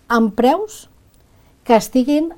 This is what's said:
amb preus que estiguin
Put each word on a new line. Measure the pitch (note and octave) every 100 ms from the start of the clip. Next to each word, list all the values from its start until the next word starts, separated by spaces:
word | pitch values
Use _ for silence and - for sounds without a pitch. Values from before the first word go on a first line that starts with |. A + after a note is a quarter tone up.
| -
amb | A#3 A3+ G3+
preus | A#3+ E4 G#4 - - _ _ _ _ _ _ _ -
que |
estiguin | A3+ G#3 B3+ B3 D4 E4